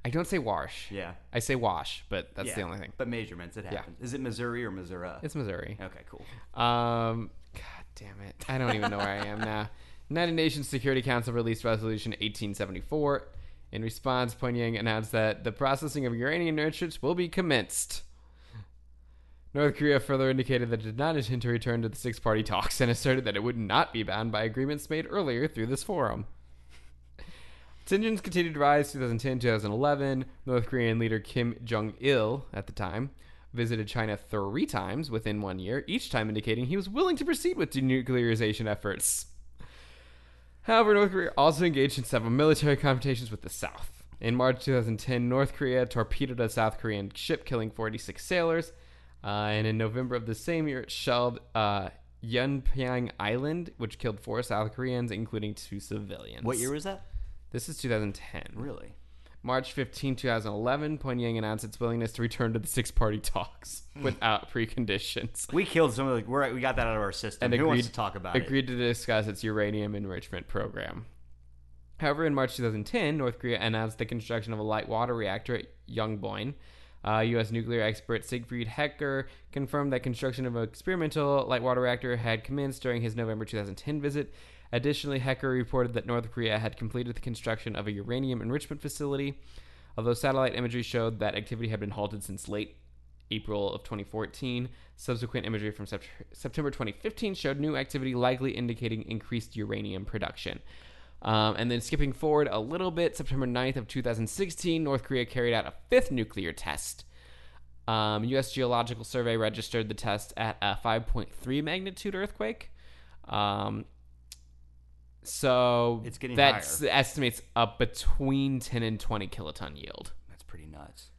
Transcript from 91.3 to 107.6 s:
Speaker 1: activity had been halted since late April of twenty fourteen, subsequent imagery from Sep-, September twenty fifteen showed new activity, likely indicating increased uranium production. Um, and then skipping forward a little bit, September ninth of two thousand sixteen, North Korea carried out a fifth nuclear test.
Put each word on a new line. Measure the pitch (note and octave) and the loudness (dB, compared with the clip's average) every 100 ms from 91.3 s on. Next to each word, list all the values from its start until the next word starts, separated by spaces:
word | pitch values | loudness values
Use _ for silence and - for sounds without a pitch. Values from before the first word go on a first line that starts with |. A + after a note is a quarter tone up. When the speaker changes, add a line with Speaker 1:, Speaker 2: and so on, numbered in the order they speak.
| G#2 | -2
Speaker 1:
activity | G#2+ A2 A2+ | -6 -6 -4
had | A2 | -4
been | G#2 | -4
halted | G2+ G#2 G#2 | -4 -4 -4
since | F#2+ G2 - | -8 -10 -6
late | G#2 G#2 - - - - - - | -4 -6 -10 -20 -20 -20 -20 -6
April | A2+ G#2+ G#2 G2+ | -6 -2 -2 0
of | G2 | -2
twenty | - G#2 | -8 -8
fourteen, | G2+ A2 G#2+ - C3 B2 B2 - - - | -6 -6 -6 -6 -4 -4 -4 -10 -20 -10
subsequent | - A#2+ A#2 B2+ G#2 | -4 -4 -2 -4 -2
imagery | A2 G#2+ | -2 -4
from | G#2 G2+ | -6 -8
Sep-, | G2+ - - B2 | -8 -10 -18 -18
September | - C3+ D#3 D3 | -10 -6 -2 -2
twenty | - A2+ | -2 -6
fifteen | - A3 - G#3+ | -4 -8 -4 -4
showed | F#3+ C#3 C#3+ | 0 -2 0
new | D3+ C#3 | 0 0
activity, | C3+ C#3+ C3 B2 | -2 -2 -2 2
likely | B2 B2+ C3 | 2 2 0
indicating | - A#2+ A2+ A#2 A2 - | 0 -2 -2 -2 -2 -4
increased | A2 - A#2 - | -6 -4 -4 -4
uranium | A2+ G#2+ G#2+ G#2 F#2+ | -6 -4 -2 -4 -6
production. | G2+ G#2+ F2 - - - - - - - - - | -4 -4 -4 -4 -8 -8 -12 -16 -18 -20 -20 -8
Um, | - A2 G#2+ G2 | 2 4 4 4
and | A#2+ | 0
then | A#2+ | 0
skipping | - D3 C#3+ | 0 2 2
forward | C3 D#3 D3+ C#3+ | 2 4 6 4
a | A2 | 2
little | A2+ E3+ F#3 | -2 -2 0
bit, | E3 F3 - | 2 2 2
September | C#3 C3+ B2+ | 0 2 2
ninth | A#2+ B2+ C3 | 2 0 -2
of | A2 | -4
two | C3 | -2
thousand | A#2+ A2+ A2 | 0 0 -2
sixteen, | - G3 - F3 E3 | -2 -4 -2 0 2
North | D3+ C3+ | 2 0
Korea | - C3 | 0 -2
carried | A#2 C3 A#2+ | 0 0 2
out | A2+ | 2
a | - - - | 0 -8 6
fifth | B3+ B3+ | 6 6
nuclear | B2+ G#2+ G#2 E2+ | 0 -2 -2 -4
test. | - - C#2+ - - - - - - - - | -4 -4 -4 -6 -10 -16 -20 -20 -18 -18 -18